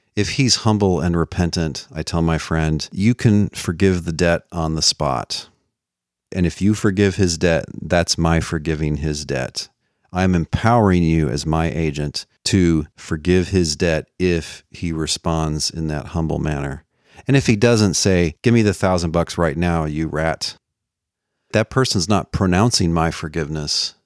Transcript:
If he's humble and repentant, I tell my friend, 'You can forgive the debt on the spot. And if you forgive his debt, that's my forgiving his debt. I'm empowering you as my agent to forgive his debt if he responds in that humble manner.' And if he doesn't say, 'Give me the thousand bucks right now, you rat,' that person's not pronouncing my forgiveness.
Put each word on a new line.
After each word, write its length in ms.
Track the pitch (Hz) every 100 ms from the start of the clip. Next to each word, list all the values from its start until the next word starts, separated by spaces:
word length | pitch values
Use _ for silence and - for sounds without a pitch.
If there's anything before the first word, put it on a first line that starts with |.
| _
If 180 | - 101
he's 240 | - 127 -
humble 440 | 117 107 98 87
and 160 | 85 85
repentant, 680 | 80 - 87 90 80 67 -
I 120 | 78
tell 180 | 76 85
my 160 | 82 80
friend, 500 | - 80 80 78 -
'You 220 | - 107
can 340 | 123 120 104 101
forgive 560 | - - 82 98 90
the 80 | 82
debt 300 | 80 87 85 -
on 220 | 87 80
the 80 | 78
spot. 640 | - - 73 62 - - - _ _ _ _ _ _ _ _
And 140 | 92
if 160 | 87 -
you 140 | 98
forgive 420 | 104 107 95 101 92
his 220 | 92 82
debt, 260 | 87 82 - -
that's 380 | 78 90 85 -
my 200 | 82 82
forgiving 580 | - 82 76 78 78 73
his 260 | 78 73
debt. 460 | 69 67 64 - - _ _ _ _
I'm 220 | 90 92
empowering 680 | 87 78 - 113 120 104 90
you 280 | 82 80 73
as 160 | 69 78
my 240 | 80 82
agent 560 | 80 80 71 73 - - _
to 440 | - 98 87 80 76
forgive 540 | - - 80 80 90 87
his 260 | 95 82
debt 300 | 73 87 78 - -
if 460 | 90 82 - - _
he 220 | - 87
responds 800 | 78 78 - 85 80 78 76 -
in 160 | 82 78
that 220 | 76 -
humble 300 | 85 80 73
manner.' 460 | 73 73 71 71 - _ _ - -
And 80 |
if 120 | 135 127
he 100 | 104
doesn't 380 | 120 117 104
say, 400 | 80 101 92 85 -
'Give 100 | 120
me 80 | 117
the 140 | 104
thousand 380 | 92 107 90 85
bucks 260 | 82 82 -
right 180 | 82 73
now, 300 | 87 85 78
you 220 | 76 80
rat,' 480 | 76 80 73 - - _ _ _ _ _ _ _ _ _
that 160 | 104 110
person's 360 | 131 131 104 85
not 260 | 101 -
pronouncing 600 | - 95 90 117 - 87
my 180 | 82 80
forgiveness. 840 | 78 80 80 73 78 73 - - -